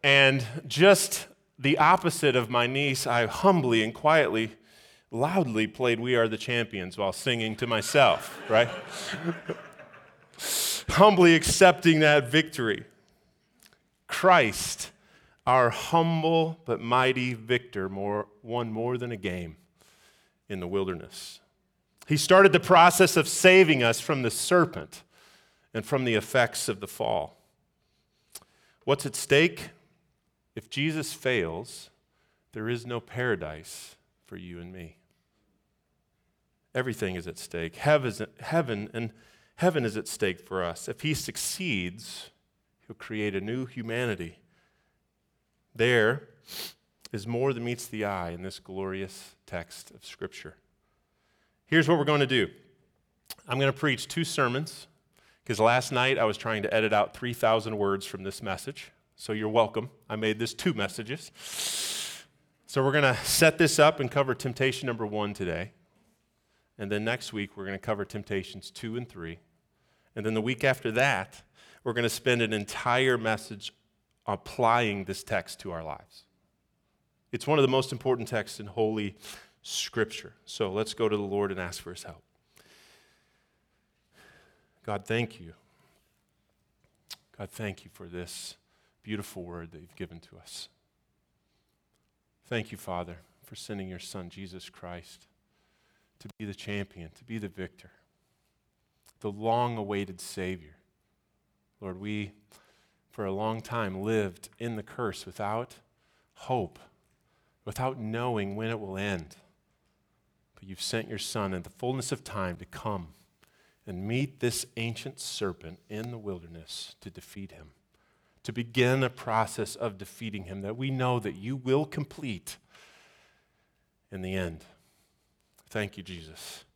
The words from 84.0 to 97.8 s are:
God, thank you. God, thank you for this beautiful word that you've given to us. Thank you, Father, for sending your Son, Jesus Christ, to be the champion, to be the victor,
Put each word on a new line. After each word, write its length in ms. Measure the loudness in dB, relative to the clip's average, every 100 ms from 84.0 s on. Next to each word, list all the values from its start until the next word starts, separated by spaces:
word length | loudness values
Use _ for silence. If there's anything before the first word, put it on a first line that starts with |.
| _ _ -20 _ _ _ _ _
God, 200 | -8 -8
thank 340 | -2 -2 -2 -8
you. 140 | -20 -20 _ _ _ _ _ _ _ _ _ _ _ _ _ _ _ -20 _ -16
God, 140 | -16
thank 340 | -8 -10 -10
you 60 | -18
for 140 | _ -14
this 500 | -12 -12 -14 -16 -18 _ _ _ _
beautiful 400 | -10 -10 -10 -14
word 300 | -14 -14 -14
that 80 | -18
you've 160 | -20 _
given 240 | -14 -14
to 180 | -20 -20
us. 300 | -20 -18 -18 _ _ _ _ _ _ _ _ _ _ _ _ _ _ _ _ _ _
Thank 260 | -6 -6
you, 60 | -12
Father, 400 | -8 -8 -8 -14 _ _
for 100 | -20
sending 340 | -20 -12 -10 -10
your 100 | -12
Son, 320 | -14 -14 -14
Jesus 380 | -16 -16 -16 -20
Christ, 560 | -18 -16 -16 -18 -20 _ _ _ _ _ _ _ _ _ _
to 80 | -20 -12
be 60 |
the 100 | -10
champion, 560 | -10 -8 -8 -8 -12 -18
to 100 | _
be 140 | -12 -10
the 100 | -10
victor, 420 | -10 -12 _